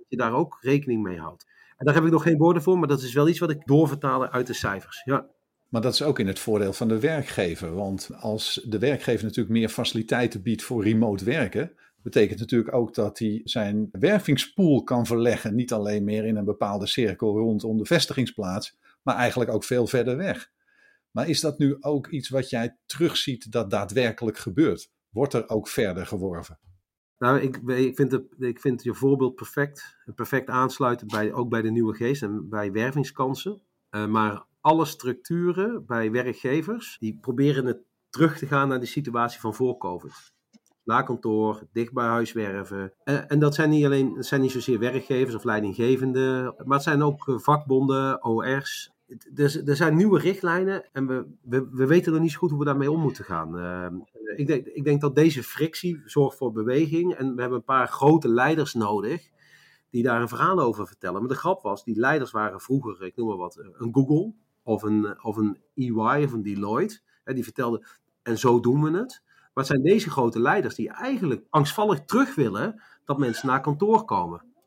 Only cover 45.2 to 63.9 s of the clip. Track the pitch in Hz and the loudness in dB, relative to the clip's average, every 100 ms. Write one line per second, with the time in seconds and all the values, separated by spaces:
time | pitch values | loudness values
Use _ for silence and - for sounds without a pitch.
45.2 | 135 110 120 107 104 95 117 131 131 131 | 0 -2 -2 -2 -2 0 2 2 2 0
46.2 | 131 131 127 - 131 139 151 147 147 147 | 0 0 -4 -6 0 0 2 2 2 0
47.2 | - 120 - 147 139 131 139 135 135 135 | -4 -2 2 2 4 2 4 2 0 -2
48.2 | 120 113 107 135 - - - _ _ - | -2 -2 0 -4 -4 -12 -14 _ _ -20
49.2 | - 139 143 151 143 143 165 156 208 165 | -14 0 0 0 -2 2 4 6 6 4
50.2 | 165 190 175 175 190 196 - 135 135 127 | 2 0 0 0 0 -2 -8 -6 -4 -4
51.2 | 143 - 127 127 127 127 135 175 175 160 | -6 -14 -2 -2 -2 0 4 4 4 2
52.2 | 165 151 175 147 147 139 139 165 147 - | 0 0 -2 0 0 2 2 2 0 -2
53.2 | - 82 80 87 90 90 90 90 - 113 | -6 -6 -4 -6 -6 -6 -8 -10 -14 -16
54.2 | 110 151 143 139 - - 143 143 147 131 | -12 -6 -2 -2 -4 -6 0 2 2 4
55.2 | 160 135 - - 160 - 180 160 - 147 | 4 4 -8 -4 -4 -2 -6 -6 -4 0
56.2 | 135 - 123 110 110 131 160 160 180 - | 0 0 -4 -2 0 0 0 0 -2 -2
57.2 | 131 123 123 123 - 131 120 - 139 160 | -4 -4 -4 -4 -2 0 0 4 6 6
58.2 | 123 120 135 160 143 117 104 104 104 170 | 6 4 4 2 0 -2 -2 -2 -2 -6
59.2 | _ _ _ _ _ _ _ 120 123 117 | _ _ _ _ _ _ _ -2 0 0
60.2 | 117 117 160 190 123 104 98 - 92 95 | -2 0 0 2 0 -2 -8 -10 -8 -6
61.2 | 123 127 170 190 104 104 - 107 131 151 | -4 -4 -2 -2 -4 -6 -4 0 2 0
62.2 | 123 110 107 95 - 135 117 92 92 123 | -2 -4 -4 -6 -2 -2 -2 -10 -12 -6
63.2 | 113 95 90 - 98 - 117 | -4 -4 -8 -12 -20 -10 -2